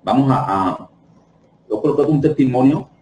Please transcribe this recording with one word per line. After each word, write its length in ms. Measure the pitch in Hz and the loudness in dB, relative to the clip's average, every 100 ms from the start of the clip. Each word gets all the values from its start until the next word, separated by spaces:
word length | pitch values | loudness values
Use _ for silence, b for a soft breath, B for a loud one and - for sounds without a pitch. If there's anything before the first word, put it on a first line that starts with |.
Vamos 260 | - 131 139 | 0 0 2
a, 140 | 123 - | 0 0
a, 440 | 95 95 - - _ _ _ _ _ _ _ _ | -2 -2 -6 -14 _ _ _ _ _ _ _ _
yo 140 | 107 | -4
coloco 200 | 151 143 | -2 0
un 180 | 143 151 | 2 2
testimonio 680 | 151 151 131 123 131 147 - _ | 0 0 0 2 2 0 -6 _